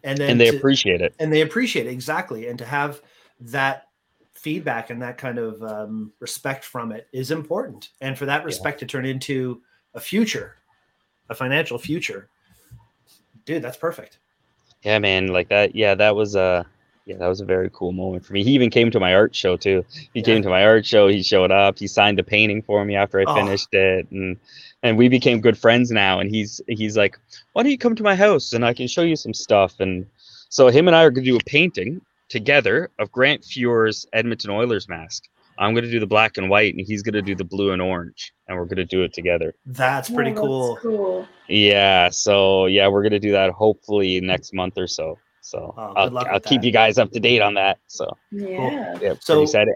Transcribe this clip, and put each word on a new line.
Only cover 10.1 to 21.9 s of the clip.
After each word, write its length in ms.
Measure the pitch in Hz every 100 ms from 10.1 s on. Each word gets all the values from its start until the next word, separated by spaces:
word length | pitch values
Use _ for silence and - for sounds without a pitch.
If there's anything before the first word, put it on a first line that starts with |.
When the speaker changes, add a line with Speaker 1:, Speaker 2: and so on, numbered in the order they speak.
| 190 220 - - _ _ _ _ _ _ _ _
Speaker 1:
a 40 |
financial 440 | 117 127 143 160 120
future, 500 | - 165 170 98 - _ _ _ _ - _ _ _ _ _ 110
dude, 180 | - 160
that's 140 | 120 -
perfect. 420 | 151 - - _ _ _ _ _ _ _
Speaker 2:
Yeah, 160 | 104 107
man, 300 | 101 95 95
like 200 | 90 87
that. 260 | 104 101
Yeah, 200 | - 104
that 200 | 98 107
was 220 | 104 104 101
a, 300 | 92 90 87 _ _ _ -
yeah, 100 | 95
that 100 | 90
was 120 | 95
a 40 |
very 260 | 95 92 92
cool 200 | - 90
moment 320 | 92 92 90
for 80 | _
me. 120 | 98
He 60 | 104
even 180 | 139 120
came 200 | 120 117
to 100 | 113
my 140 | 92
art 200 | 92 110
show 220 | - 95 90
too. 280 | 101 95 90 151 -
He 80 | 123
Speaker 1:
Yeah. 20 | 107
Speaker 2:
came 160 | 113
to 60 | 98
my 160 | 92
art 200 | 104 110 104
show. 220 | 110 101
He 140 | 101
showed 280 | 92 101 92
up. 280 | 95 98 98
He 80 |
signed 320 | 101